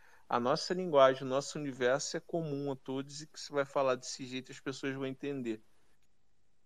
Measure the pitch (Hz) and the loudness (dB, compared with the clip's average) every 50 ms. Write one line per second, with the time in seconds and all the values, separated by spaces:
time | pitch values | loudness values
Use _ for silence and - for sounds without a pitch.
0 | - - - - - - 127 123 120 123 147 156 - - 185 180 185 180 151 139 | -14 -20 -20 -20 -8 -2 0 0 2 2 2 2 0 -2 -2 -2 -2 4 8 10
1 | 135 131 131 131 143 131 127 139 135 - - 156 147 143 127 120 123 123 131 143 | 10 10 8 4 -2 -2 0 0 -2 -2 -6 -6 -6 -6 -2 2 2 4 4 2
2 | - - - 165 - - - 170 160 151 143 139 143 143 135 135 - - 131 135 | 0 -4 -6 -8 -8 -4 -4 -4 -2 -2 -4 -4 -2 -4 -4 -6 -6 -6 -4 -4
3 | 139 143 143 147 151 156 - - - - 147 143 139 139 - 147 135 131 127 127 | -4 -6 -10 -16 -16 -16 -16 -16 -14 -4 -2 -2 -2 0 0 0 2 2 2 0
4 | - - - - 135 123 127 131 127 - 135 - - 143 135 135 - 139 135 135 | -2 -10 -10 -10 -10 -8 -8 -8 -8 -10 -16 -10 -8 -8 -8 -4 -4 -6 -4 -4
5 | 135 135 135 - - 143 143 135 123 117 107 107 - - - - - - - - | -4 -6 -6 -6 -6 -6 -4 -4 -4 -4 -4 -6 -8 -18 -20 -20 -20 -20 -20 -20
6 | - - - - - - - - - - - - - | -20 -20 -20 -20 -20 -20 -20 -20 -20 -20 -20 -20 -20